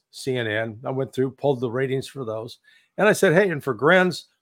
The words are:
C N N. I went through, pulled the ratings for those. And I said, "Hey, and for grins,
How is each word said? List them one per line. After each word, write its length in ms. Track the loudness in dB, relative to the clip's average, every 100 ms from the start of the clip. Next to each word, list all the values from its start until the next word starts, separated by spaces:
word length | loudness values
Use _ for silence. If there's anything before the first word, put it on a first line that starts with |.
| _
C 260 | -10 -4 -2
N 80 | -2
N. 340 | -2 -4 -8
I 80 | -8
went 220 | -6 -4
through, 200 | -2 -2
pulled 280 | -2 -2 -2
the 100 | -2
ratings 380 | -4 -2 -4 -6
for 160 | -10
those. 340 | -8 -8 -10 -16 _ _ _ 0
And 100 | 2
I 60 |
said, 220 | 4 4
"Hey, 160 | 4 2
and 120 | 0
for 120 | -4
grins, 540 | 0 4 4 4 -2 -12 _